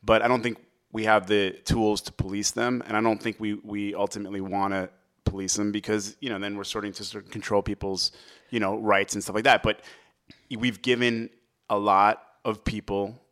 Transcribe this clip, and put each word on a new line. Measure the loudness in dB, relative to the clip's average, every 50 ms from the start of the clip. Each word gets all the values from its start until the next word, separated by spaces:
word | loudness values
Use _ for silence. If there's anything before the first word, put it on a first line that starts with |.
| 4
but | 6 4 6
I | 6
don't | 4 2 2 0
think | -4 -6 -6 _ _ _ _ _ _
we | -6 -2 4
have | 4 4 4 4
the | 4 2 4 4 2 -2 -6 _
tools | -2 0 2 2 2 0 0
to | -4 -10 -8
police | -8 -6 -6 -4 -4 -4 -4
them, | -2 -2 -2 -2 -2 -4 -6
and | -4 -2
I | 0
don't | 2 0 0 0
think | -4 -6 -6 -4
we, | -6 -6 -6
we | -6 -8 -10 -6 -6 -4 -4 -2
ultimately | -2 -2 -2 -2 -8 -10 -8 -8 -8
wanna | -6 -4 -2 -2 -2 0 -2 -4 -4 -6 _ _ _ _ _ _ _
police | -6 -4 -4 -6 -4 -4
them | -2 -2 -2
because, | -4 -4 -4 -2 -2 -2 -2 -6 -14 _
you | -8 -8
know, | -6
then | -6 -6 -6 -8
we're | -8 -8
starting | -8 -8 -8 -8 -8 -10
to | -10 -14
sort | -12 -12 -14 -16
of | -12
control | -14 -12 -6 0 0 2 2
people's, | 0 -6 -4 -4 -6 -4 -2 -4 -4 -4 -8 -20 -20 -20 -20 _ _
you | -2 -2
know, | 0 0 -2
rights | -2 2 4 4 4 4 0 -4
and | -6 -6
stuff | -4 -4
like | 2 6
that. | 6 6 6 4
But | 0 -2 -2 -6 -20 -20 -20 _ _ _ _ _ _ -20 _ _ _ -8
we've | -2 -2 -2 -2 -2
given | 2 2 2 4 4 2 0 0 -6 -10 _ _ _ _ _ _ _ _
a | -2
lot | 0 4 4 6 6 6 6 4 2 -6 _ _ _ _
of | -6 -6 -4 _
people | -6 -6 -6 -6 -4 -4 -4 -4 -4 -8 -16 _ _